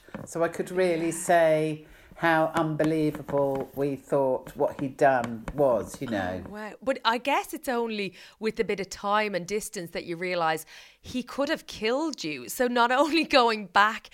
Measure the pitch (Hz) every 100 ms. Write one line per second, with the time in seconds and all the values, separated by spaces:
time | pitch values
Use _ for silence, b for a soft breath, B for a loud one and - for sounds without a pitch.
0 | B - - 165 165 - 175 180 185 165
1 | 165 160 - 170 160 156 156 156 B B
2 | B - 170 160 160 165 160 151 156 160
3 | 151 147 139 143 139 135 135 - 143 135
4 | - 143 135 127 - - 143 - 139 -
5 | 143 131 120 117 113 139 139 113 90 -
6 | 131 104 92 92 92 208 214 - 214 269
7 | 226 233 240 302 403 294 - 240 233 214
8 | 196 B B _ 220 214 214 202 190 -
9 | 202 208 214 185 175 208 202 - 170 190
10 | - 165 180 180 160 160 - B B B
11 | - 254 240 - 277 320 - - 214 262
12 | 320 254 160 143 120 - 247 240 233 254
13 | 254 320 302 285 233 220 202 202 208 220
14 | -